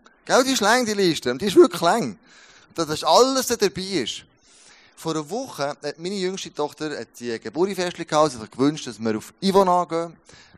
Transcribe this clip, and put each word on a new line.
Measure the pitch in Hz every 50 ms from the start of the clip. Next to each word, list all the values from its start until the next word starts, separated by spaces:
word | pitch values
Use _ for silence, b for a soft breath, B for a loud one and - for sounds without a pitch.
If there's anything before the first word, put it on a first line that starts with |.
| _ - _ _ _ -
Gell, | 180 233 262
die | 262 262
ist | -
lang, | 214 208 233 254 247
die | 214 214
Liste. | 202 196 170 147 - - 127
Und | 123 135
die | 190
ist | 208 175
wirklich | - 349 - - 165
lang. | 170 170 - 240 165 117 92 - b b b b b b b b b b _
Dass | - 165
das | 147 156 147 160
alles | 156 165 208 247 262 269 262 240
da | - 233
dabei | 220 208 185 - 180
ist. | 185 190 196 156 113 92 - - - _ _ _ b b b b b b b b b b b
Vor | - - 160 160
einer | 156 151 143
Woche | 185 254 269 - 160 - 143 143
hat | 139 - - 147 139 156
meine | 165 185 208
jüngste | 196 180 180 190 185 - 175 -
Tochter, | - 147 143 - - 156 156 143 101
hat | 117 - _ -
die | 120 120 113 110
Geburtstagsfestchen | - 113 104 151 185 202 190 185 180 180 165 - 165
gehabt, | - 165 151 156 147 123
sie |
hat | 113 110
sich | -
gewünscht, | - 117 131 147 156 147 -
dass | 131 107 98
wir | 113 113 107
auf | 107 - - - _ 190
Yvonne | 196 185 196 196 180 180 180 175 156
gehen. | 165 165 170 170 - _ B B B B B B B